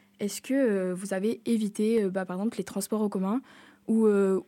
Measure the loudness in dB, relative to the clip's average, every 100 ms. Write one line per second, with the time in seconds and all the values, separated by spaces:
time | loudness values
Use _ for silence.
0 | _ _ -8 -6 -2 0 2 2 -2 -4
1 | -6 -2 -2 -2 -2 0 0 0 2 2
2 | 0 -2 -4 -4 -4 -4 -6 -8 -4 -2
3 | -2 -2 -2 -2 -6 -18 -20 _ 0 4
4 | 4 4 4 0